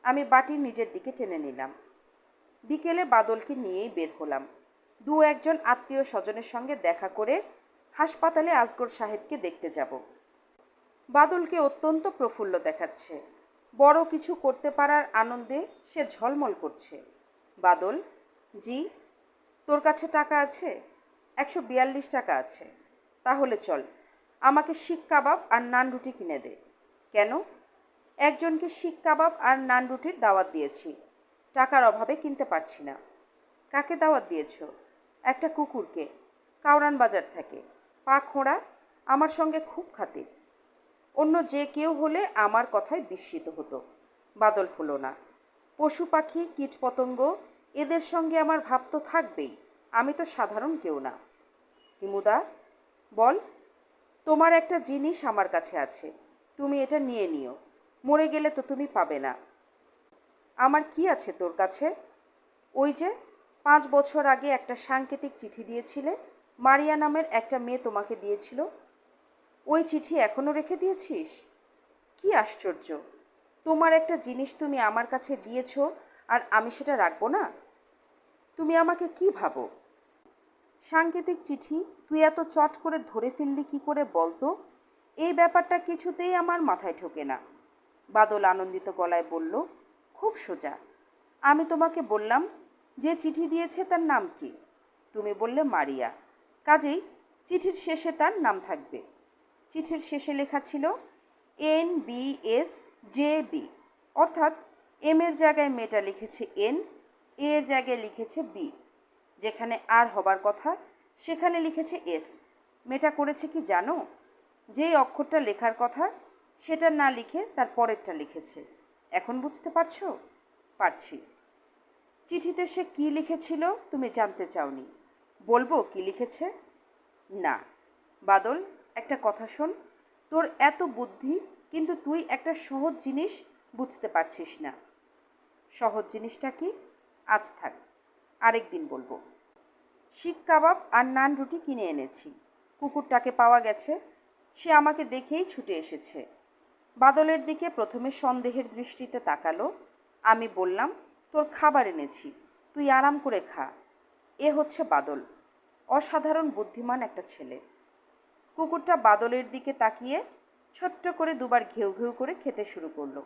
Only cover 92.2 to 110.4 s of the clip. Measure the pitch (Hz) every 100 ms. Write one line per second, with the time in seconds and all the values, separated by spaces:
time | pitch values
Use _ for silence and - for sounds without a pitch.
92.2 | 214 247 381 - - _ _ - 285 330
93.2 | 320 311 330 320 339 - 370 349 330 262
94.2 | 349 - - - _ _ _ _ _ 214
95.2 | 208 202 226 262 294 180 139 135 120 -
96.2 | _ _ _ _ - 302 302 320 - -
97.2 | _ _ - 359 370 339 - 320 330 320
98.2 | 311 415 269 196 - 156 - 120 - _
99.2 | _ _ _ _ _ 320 311 320 311 294
100.2 | 285 285 285 285 277 294 302 453 - _
101.2 | _ _ _ _ 302 311 339 349 - 240
102.2 | 269 277 - 233 330 - - _ 208 247
103.2 | 294 311 294 311 - - _ _ _ -
104.2 | 330 226 311 320 - _ _ _ 302 320
105.2 | 339 294 311 302 285 247 220 214 196 196
106.2 | 220 - - - 208 302 - - _ _
107.2 | _ - 285 302 269 269 254 240 214 214
108.2 | 220 - - - - - _ _ _ _
109.2 | _ _ 214 - 233 226 - 226 233 202
110.2 | 190 190